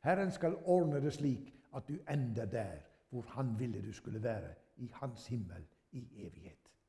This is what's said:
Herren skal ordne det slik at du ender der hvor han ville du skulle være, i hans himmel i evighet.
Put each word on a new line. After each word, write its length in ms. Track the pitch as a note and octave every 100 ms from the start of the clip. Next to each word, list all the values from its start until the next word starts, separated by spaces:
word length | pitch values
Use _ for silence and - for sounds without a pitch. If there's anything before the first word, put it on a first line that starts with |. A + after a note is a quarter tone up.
Herren 300 | C#3+ F#3 F#3+
skal 260 | - E3 F#3+ -
ordne 360 | F3+ E3 C#3+
det 120 | D3
slik 400 | - D3 A#2 - - _ C#3
at 120 | -
du 120 | D3 -
ender 360 | C#3+ B2 A2 A2
der 340 | A#2 G2 D2+ - _ _
hvor 180 | B2 - C3
han 240 | C3 A2
ville 220 | B2 G2+
du 120 | G2+
skulle 300 | - - A2
være, 320 | A#2 G#2+ E2+ - _ -
i 140 | A#2+
hans 340 | - C3+ A#2 -
himmel 400 | A#2+ F2+ F2 D#2 _ _
i 160 | B2+ - - F2+
evighet. 460 | - - - - _